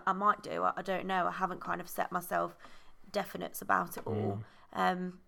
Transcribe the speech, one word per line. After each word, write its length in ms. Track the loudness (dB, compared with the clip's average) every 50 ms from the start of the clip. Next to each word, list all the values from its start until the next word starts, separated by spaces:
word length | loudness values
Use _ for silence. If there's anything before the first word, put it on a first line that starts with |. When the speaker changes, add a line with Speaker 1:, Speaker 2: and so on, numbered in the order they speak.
| 2
Speaker 1:
I 60 | 2 2
might 300 | 4 6 4 4 4 0
do. 200 | -4 -2 2 2
I, 100 | 2 2 0
I 40 |
don't 240 | -2 -2 -2 -2 0
know. 200 | 0 2 2 2 2
I 40 |
haven't 300 | 0 0 0 -2 -2 -4
kind 180 | -4 -4 -4 -4
of 80 | -4 -4
set 240 | -4 -2 -2 0
myself 460 | -2 -4 -2 0 0 2 2 0 -2 -8 -18 -18 -18 -18 -18 -18 -18 -18 -14 -6
definites 500 | -4 -4 -2 -2 -4 -6 -6 -6 -6 -4
about 340 | 2 4 4 4 4 0 -4 -8
it 60 | -6
all. 340 | -4 -2 0 0 0 0 -2 -4 -8 -14 -20 -20 -6 -2
Speaker 2:
Mm. 40 | 2
Speaker 1:
Um, 400 | 4 4 4 2 -2 -6 -6 -10 -16